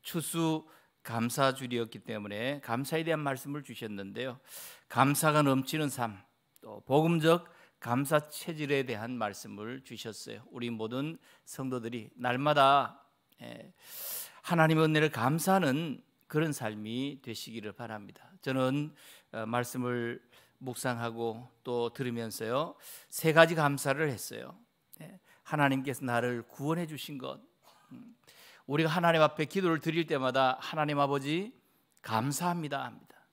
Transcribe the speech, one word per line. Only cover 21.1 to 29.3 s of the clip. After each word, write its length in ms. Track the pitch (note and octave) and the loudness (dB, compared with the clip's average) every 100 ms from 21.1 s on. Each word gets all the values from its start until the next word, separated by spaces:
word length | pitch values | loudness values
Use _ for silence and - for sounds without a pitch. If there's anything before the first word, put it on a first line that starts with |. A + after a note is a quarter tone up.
| A2+ A#2 A2 B2 _ | -4 -4 -6 -14 _
또 280 | - A#2+ A#2 | -4 -2 -2
들으면서요, 840 | - B2+ A#2 A2+ - A2+ B2+ E3+ - - - - | -4 -6 -4 -6 -6 -2 -2 -2 -8 -20 -20 -12
세 240 | - D#3+ | -2 6
가지 240 | D#3+ E3 E3 | 8 8 6
감사를 520 | D3 C#3 C#3+ C#3 D#3 | 2 2 0 0 0
했어요. 460 | A2+ - A2+ - - _ _ _ - | -2 -8 -10 -12 -16 _ _ _ -20
예, 180 | D#3+ F#3+ _ _ | -20 -20 _ _
하나님께서 640 | - D3+ C#3+ C3+ C3+ B2 | -4 2 4 4 -2 -6
나를 380 | B2+ A#2+ B2 A#2+ | 0 0 0 -4
구원해 440 | A2 - C#3 E3 E3 | -8 -6 -4 -2 -4
주신 320 | D3 - C#3+ | -8 -10 -10
것, 220 | - - A#3+ _ _ _ _ | -10 -12 _ _ _ _ _
음, 220 | - A#3 - _ - - - - | -20 -20 -20 _ -20 -20 -20 -2
우리가 220 | C#3+ D#3+ | 2 2
하나님 340 | E3+ E3+ E3 | 4 6 8
앞에 240 | D3+ | 6